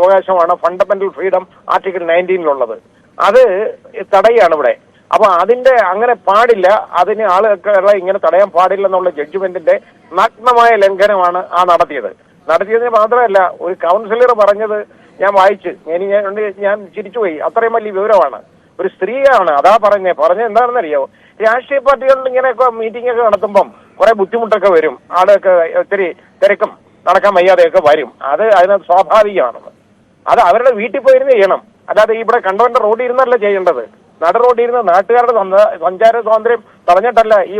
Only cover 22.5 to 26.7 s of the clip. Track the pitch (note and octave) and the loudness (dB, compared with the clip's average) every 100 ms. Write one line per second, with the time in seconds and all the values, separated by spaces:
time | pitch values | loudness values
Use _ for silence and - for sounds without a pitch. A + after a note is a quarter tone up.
22.5 | A3 B3+ A3+ A3 A#3+ A#3+ A#3 A3+ G3+ G#3+ | 0 -2 -2 -10 -6 -6 -2 0 0 0
23.5 | G3 C3 - _ - G3+ G#3+ F#3+ A#3 A3 | -2 -2 -6 _ 0 0 2 -2 -4 -2
24.5 | G#3 G3 E3 D#3 B2 - E3+ G3 G3 F#3+ | 0 2 2 0 -6 -6 0 2 2 4
25.5 | F3 E3 E3+ F3+ G3+ F3 - _ - G3 | 2 0 -2 -4 -4 -4 -8 _ -4 -2
26.5 | G3+ G3+ | 0 -4